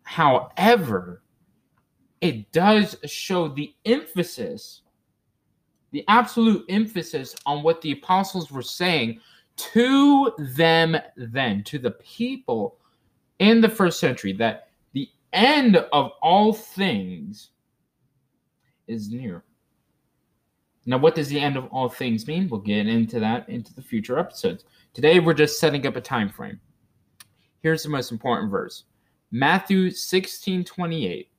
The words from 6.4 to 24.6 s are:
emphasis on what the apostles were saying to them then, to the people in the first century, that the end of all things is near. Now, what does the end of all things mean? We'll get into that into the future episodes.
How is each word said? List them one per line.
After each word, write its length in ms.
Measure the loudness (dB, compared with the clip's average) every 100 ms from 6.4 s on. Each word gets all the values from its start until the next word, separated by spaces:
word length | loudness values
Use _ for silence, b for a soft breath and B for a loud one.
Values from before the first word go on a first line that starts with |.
| 4 2 0
emphasis 680 | -2 -2 -4 -6 -8 -10 -8 -6
on 180 | 0
what 160 | 0 0
the 120 | -4
apostles 580 | -8 0 0 0 -6 -8
were 100 | -10
saying 600 | -10 -4 -2 0 -2 -6 b b b -16
to 760 | -2 2 4 6 6 6 2 -2
them 600 | -8 2 4 4 2 0 -4 -16
then, 480 | -8 -4 -2 -2
to 160 | -6 -6
the 120 | -6
people 880 | -8 -20 -8 -6 -6 -6 -6 -6 _ _ _ _ _ _ _
in 220 | 4 6
the 80 | 4
first 300 | 2 0 2
century, 340 | -2 -2 -6
that 380 | -2 -2 -4 _ _ _
the 160 | -10 -10 _ _
end 460 | 2 4 4 6 4
of 340 | 4 0 0 -2
all 300 | 4 4 4
things 1000 | 0 -10 -4 -2 -2 -6 -10 -14 -16 -20 _ _ _ _ _ _ _ _ _ _ _ _ _ -12
is 220 | -10 -8
near. 340 | -8 -10 -12 _ _ _ _ _ _ _ _ _ _ _ _ _ _ -2
Now, 120 | 4
what 180 | 4 2
does 140 | -4
the 100 | -2
end 160 | -2 -2
of 120 | -6
all 200 | -4 -4
things 400 | -4 -4 -4 -4
mean? 220 | -4 -4
We'll 120 | -4
get 260 | -4 -2 0
into 320 | 0 0 -2
that 280 | -2 -4 -6
into 260 | -12 -12
the 80 | -18
future 360 | -8 -8 -2 -4
episodes. 480 | -4 -4 -4 -4